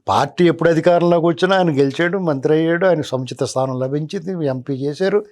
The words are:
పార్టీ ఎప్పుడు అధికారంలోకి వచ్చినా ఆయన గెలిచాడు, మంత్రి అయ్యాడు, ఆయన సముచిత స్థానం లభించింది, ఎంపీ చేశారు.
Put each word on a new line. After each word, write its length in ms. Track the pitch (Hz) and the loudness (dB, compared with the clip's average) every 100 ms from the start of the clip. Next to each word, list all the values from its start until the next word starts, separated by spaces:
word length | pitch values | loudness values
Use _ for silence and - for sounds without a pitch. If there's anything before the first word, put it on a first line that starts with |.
| - | -2
పార్టీ 400 | 101 135 - 175 | 0 0 2 2
ఎప్పుడు 220 | 165 170 | 4 2
అధికారంలోకి 560 | 160 160 175 175 170 165 | 4 4 4 4 2 2
వచ్చినా 320 | 165 185 190 | 0 2 2
ఆయన 100 | 180 | 2
గెలిచాడు, 500 | 139 139 135 170 190 | 2 0 0 -2 0
మంత్రి 360 | 175 135 143 | -2 -2 0
అయ్యాడు, 320 | 156 165 170 190 | 2 2 2 2
ఆయన 160 | 165 | 0
సముచిత 420 | 143 131 127 - | -2 -6 -8 -6
స్థానం 360 | 131 131 131 127 | -4 -2 -4 -4
లభించింది, 640 | 131 147 151 196 165 185 147 | -4 -4 -6 -8 -8 -6 -4
ఎంపీ 280 | 131 123 | -4 -6
చేశారు. 520 | 135 143 147 190 208 208 | -6 -6 -4 -2 -2 -4